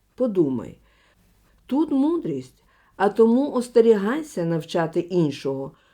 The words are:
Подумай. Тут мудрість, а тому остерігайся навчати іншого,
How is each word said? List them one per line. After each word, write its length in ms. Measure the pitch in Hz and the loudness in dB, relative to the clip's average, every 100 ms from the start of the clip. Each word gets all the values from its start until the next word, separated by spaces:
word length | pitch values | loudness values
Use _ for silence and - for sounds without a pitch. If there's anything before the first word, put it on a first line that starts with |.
| _ | _
Подумай. 640 | - 247 190 147 123 67 - _ _ _ _ _ _ _ _ - | -4 -2 0 0 -2 -8 -16 _ _ _ _ _ _ _ _ -4
Тут 240 | 262 320 | -2 0
мудрість, 720 | 277 294 339 - 135 131 _ _ _ _ - | 2 2 0 -4 -6 -8 _ _ _ _ -2
а 120 | 202 | 0
тому 440 | 208 226 240 285 | 4 4 4 0
остерігайся 920 | 247 233 240 226 214 196 294 302 - | -4 2 4 6 4 2 -4 -6 -6
навчати 560 | 165 165 151 180 160 175 | -4 -4 -4 -4 -2 -4
іншого, 720 | 175 185 151 131 135 135 135 - _ | -2 0 0 -2 -6 -6 -8 -16 _